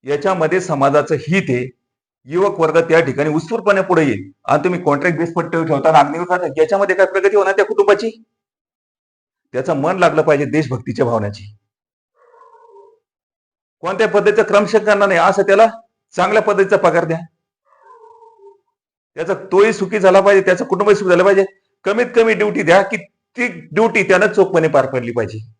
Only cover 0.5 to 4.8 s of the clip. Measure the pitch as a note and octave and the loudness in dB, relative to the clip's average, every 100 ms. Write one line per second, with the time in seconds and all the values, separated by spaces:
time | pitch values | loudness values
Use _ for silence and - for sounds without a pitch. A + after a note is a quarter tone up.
0.5 | F3 F3 C#3+ C#3+ C#3+ C#3+ D3+ C#3 F#3+ F#3 | -2 -2 -2 2 2 0 -4 -2 -4 -2
1.5 | B2 B2+ _ _ _ _ _ B2+ E3 G3 | -4 -6 _ _ _ _ _ -8 -2 -2
2.5 | E3 D#3+ D#3+ E3 E3 C#3 B2+ D#3 D3+ - | 0 0 2 2 2 0 -2 -2 -2 -4
3.5 | A3+ G3 G3 F#3+ E3+ D3+ G#2 F#2+ _ - | -4 0 0 2 2 2 -2 -8 _ -2
4.5 | D3+ F3 F3 | -2 0 -2